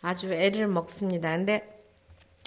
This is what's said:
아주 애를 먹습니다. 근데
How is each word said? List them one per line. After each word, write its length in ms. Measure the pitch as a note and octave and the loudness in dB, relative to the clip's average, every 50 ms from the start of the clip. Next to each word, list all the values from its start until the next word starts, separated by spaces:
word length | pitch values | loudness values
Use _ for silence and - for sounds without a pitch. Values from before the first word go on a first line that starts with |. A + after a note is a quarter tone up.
| - | -2
아주 300 | E3+ F3+ F3+ F#3+ F#3+ F3+ | -2 -4 -2 -2 -4 0
애를 320 | E3 F3+ G3 G3 G#3+ G#3+ G#3 | 4 4 2 4 2 0 2
먹습니다. 640 | F#3+ E3+ E3 - - - G3+ F#3+ F#3 F3 E3 E3 D#3+ | 2 0 0 -2 -6 -4 -2 -2 0 0 0 0 0
근데 320 | E3+ F#3 F#3+ G#3+ G#3 - - - - - - _ _ _ _ - - - _ - _ - | 0 2 2 0 0 -2 -6 -20 -20 -20 -20 _ _ _ _ -20 -20 -20 _ -20 _ -20